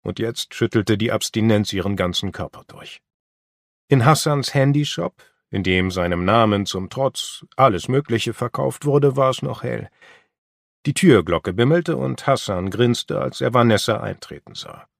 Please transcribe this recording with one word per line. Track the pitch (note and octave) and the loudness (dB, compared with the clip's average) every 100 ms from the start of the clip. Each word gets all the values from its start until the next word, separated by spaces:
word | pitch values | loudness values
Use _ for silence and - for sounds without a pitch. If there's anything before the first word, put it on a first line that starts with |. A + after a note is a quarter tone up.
Und | - F#2+ | -10 -6
jetzt | A2+ - - | -6 -6 -10
schüttelte | - A#2 A2+ G2+ G#2+ | -4 0 0 0 0
die | A2 | 0
Abstinenz | A2 - A2+ A2 G#2+ G#2 | -2 -4 0 2 2 2
ihren | G2 F#2+ G2+ | -4 -4 -2
ganzen | F2+ F2 G2 | -2 -2 -6
Körper | - - - - | -8 -10 -12 -20
durch. | - - - _ _ _ _ _ _ _ _ _ | -20 -20 -20 _ _ _ _ _ _ _ _ _
In | C#3 A#2+ | 2 4
Hassans | D3+ - D3 B2+ | 4 2 -2 -2
Handyshop, | C#3+ C3+ C#3+ C#3+ - E3+ _ _ _ _ | 0 2 2 -2 -6 -8 _ _ _ _
in | G2 | -4
dem | F#2 F#2 F#2 | 2 2 2
seinem | F#2 F2 F2 | -2 -2 0
Namen | F2+ A2+ A2 G2+ | 2 4 4 2
zum | G2 F#2+ F#2 | -2 -6 -8
Trotz | - C3+ - - - - - | -4 -4 -4 -12 -14 -16 2
alles | C3 F2+ - | 2 2 -2
Mögliche | C3 D3 A#2 - | -2 0 -2 -2
verkauft | G#2+ A#2+ - C3+ - D3 | -6 -6 -4 -4 -4 0
wurde, | C#3+ C#3+ C3 | 2 2 2
war | C3 | 0
es | C3 | 0
noch | C#3 A#2 | -6 -8
hell. | B2 A#2 - _ - - _ _ _ _ _ _ - | -8 -8 -10 _ -20 -20 _ _ _ _ _ _ -4
Die | |
Türglocke | C#3+ F#3+ A2+ D#2+ E2+ - | 4 6 6 4 -2 -2
bimmelte | F#2 B2 E3+ E3+ C#3+ | 0 2 2 0 -4
und | C3+ B2+ - | -4 -4 -2
Hassan | C3 - F#2 F#2+ | -2 -2 -4 -4
grinste, | F#2+ A#2+ A#2 - - | 0 2 2 -2 -4
als | B2+ - | -4 -4
er | B2+ | 0
Vanessa | A#2+ A#2+ G#2 - A2 | 4 4 4 2 -4
eintreten | A2 F#2+ - - - | -4 -10 -14 -18 -16
sah. | - - - - | -18 -16 -18 -20